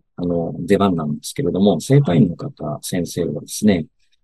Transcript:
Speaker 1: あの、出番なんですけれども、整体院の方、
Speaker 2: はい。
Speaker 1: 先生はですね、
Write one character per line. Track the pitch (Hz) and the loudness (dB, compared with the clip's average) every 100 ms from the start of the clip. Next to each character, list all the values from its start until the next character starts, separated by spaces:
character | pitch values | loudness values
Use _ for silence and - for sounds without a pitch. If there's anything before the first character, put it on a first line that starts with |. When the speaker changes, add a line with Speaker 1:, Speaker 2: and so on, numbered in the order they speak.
| _ - | _ -6
Speaker 1:
あ | |
の、 | 87 85 82 - | -2 -2 -2 -6
出 | 85 98 | 0 2
番 | 98 | 2
な | 85 | 0
ん | 76 76 | -2 -6
で | |
す | - | -8
け | - | -4
れ | 87 | -2
ど | 85 | 2
も、 | 101 82 | 2 2
整 | - 139 | 4 4
体 | 147 170 | 4 4
院 | 95 | 2
の | 80 | 0
方、 | - - | -10 -10
Speaker 2:
は | 78 71 | -8 -8
い。 | |
Speaker 1:
先 | - 92 82 | -6 -6 -4
生 | 87 | -4
は | 80 76 | -4 -6
で | - | -10
す | - 107 | 0 2
ね、 | 90 76 _ _ _ | 2 -2 _ _ _